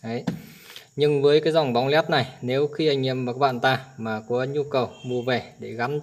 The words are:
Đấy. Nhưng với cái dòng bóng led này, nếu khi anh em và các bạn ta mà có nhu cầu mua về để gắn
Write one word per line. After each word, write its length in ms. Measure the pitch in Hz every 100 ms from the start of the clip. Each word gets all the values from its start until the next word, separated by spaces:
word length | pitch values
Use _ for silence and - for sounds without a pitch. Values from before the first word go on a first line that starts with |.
Đấy. 220 | - 123 - - - - - - - -
Nhưng 260 | 147 143
với 180 | 143 151
cái 120 | 160
dòng 200 | 160 143
bóng 160 | 120 131
led 160 | 151 160
này, 180 | 151 123 -
nếu 240 | 123 131 143
khi 200 | - 156
anh 200 | 139 131
em 200 | 131 123
và 60 |
các 60 | 123
bạn 220 | 139 123
ta 240 | 131 131 - -
mà 240 | 110 110 -
có 160 | 123
nhu 180 | 131 143
cầu 260 | 139 135 120 -
mua 200 | 127 123
về 300 | 120 120 - -
để 140 | 120
gắn 280 | 113 123 147